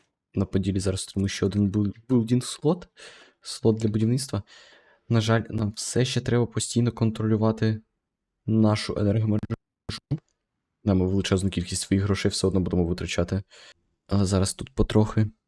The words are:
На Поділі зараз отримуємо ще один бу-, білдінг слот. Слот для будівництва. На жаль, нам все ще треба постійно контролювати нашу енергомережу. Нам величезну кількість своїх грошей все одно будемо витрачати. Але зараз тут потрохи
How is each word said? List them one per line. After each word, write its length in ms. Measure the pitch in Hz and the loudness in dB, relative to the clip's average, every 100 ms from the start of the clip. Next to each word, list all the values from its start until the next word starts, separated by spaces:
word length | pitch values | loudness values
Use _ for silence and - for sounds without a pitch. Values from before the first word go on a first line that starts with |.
| _ _ _ | _ _ _
На 120 | - 98 | -4 -2
Поділі 340 | 95 95 95 | 0 0 0
зараз 260 | 95 95 - | -2 -4 -6
отримуємо 180 | - 98 | -4 -4
ще 180 | - 101 | 0 0
один 240 | 98 101 | 2 2
бу-, 240 | 104 101 - - | 2 -2 -4 0
білдінг 340 | 127 113 123 | 0 2 0
слот. 440 | - - 147 175 - - - - - _ | -2 -4 -2 -2 -6 -20 -20 -20 -20 _
Слот 340 | - - 113 110 | -16 -2 0 2
для 140 | 110 | 0
будівництва. 540 | 107 110 123 - 101 - - - - _ _ - | 0 0 0 -2 -6 -8 -16 -20 -20 _ _ -2
На 120 | 117 | 0
жаль, 220 | 107 113 110 | 2 0 0
нам 220 | 110 104 | -4 -4
все 340 | 101 - - 127 | -6 -4 -2 0
ще 160 | 127 | -2
треба 240 | 120 120 117 | 0 0 0
постійно 460 | - - 117 120 | -4 -2 0 0
контролювати 920 | - 113 110 110 110 110 110 110 107 - _ _ _ _ _ - | 2 0 0 0 2 2 2 0 -2 -8 _ _ _ _ _ 0
нашу 500 | 110 110 107 - - | 4 4 2 -2 0
енергомережу. 580 | 104 101 110 104 - 117 _ _ - - - 160 - _ _ _ _ _ 107 | 2 2 2 0 -2 -10 _ _ -14 -14 -8 -8 -8 _ _ _ _ _ 0
Нам 140 | 92 | 2
величезну 500 | 92 98 92 98 95 | 2 0 0 0 0
кількість 320 | 92 87 95 | -2 -4 -6
своїх 220 | - 98 | 0 0
грошей 280 | 98 98 101 | 2 0 -2
все 160 | - 95 | 0 0
одно 120 | 92 | 0
будемо 260 | 87 90 85 | 0 0 0
витрачати. 580 | 90 85 - 85 95 - - - _ _ _ _ | -2 -4 -4 -2 -4 -6 -16 -20 _ _ _ _
Але 180 | 98 95 | 0 2
зараз 280 | 98 95 | 2 0
тут 220 | - - - | -4 -8 -2
потрохи 520 | 110 107 107 - 107 - | 2 2 2 2 -2 -4